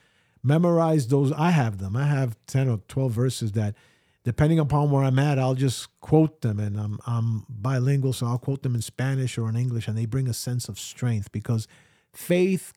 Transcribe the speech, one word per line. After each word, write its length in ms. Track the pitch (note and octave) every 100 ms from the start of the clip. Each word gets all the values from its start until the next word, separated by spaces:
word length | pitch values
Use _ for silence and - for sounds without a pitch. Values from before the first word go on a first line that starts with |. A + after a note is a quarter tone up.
| _ _ _ _
Memorize 640 | B2+ D#3 F3 E3+ E3 D#3 A#2
those. 240 | C#3 C#3
I 180 | C3 E3
have 280 | E3 A#2 G2
them. 180 | F#2+ A2
I 80 |
have 320 | C#3+ C#3+ C3 A2 -
ten 220 | C3+ C3
or 120 | A2 -
twelve 260 | - C3+
verses 400 | A2 B2+ - A2+
that, 220 | G#2+ G#2 G#2 _ _ _ _
depending 340 | - A2+ D3+ E3
upon 320 | D3 D3 D3
where 140 | C#3
I'm 140 | C3+ C3
at, 200 | D3 C#3
I'll 160 | C3
just 340 | C3 C3+ - - _
quote 400 | - D#3 D#3+ -
them. 180 | A#2 G#2
And 200 | G#2 G#2
I'm, 200 | G#2 G#2 -
I'm 380 | A#2 A2+ A2 -
bilingual, 640 | A2 A2+ C3+ B2+ C#3 C3
so 140 | B2 A#2+
I'll 120 | A#2+
quote 240 | - C#3
them 120 | C3+
in 80 | A#2
Spanish 540 | - - C3 C3+ B2+ -
or 100 | A2+
in 80 | A2+
English, 300 | B2+ A#2 A2
and 100 | A2
they 100 | A2+
bring 220 | C3+ C3
a 60 |
sense 340 | A2+ - B2 -
of 100 | G2
strength, 520 | - - B2 A2+ G2+
because 380 | - - A2+ - - _ _ _
faith 600 | - - F3 F#3 F#3+ -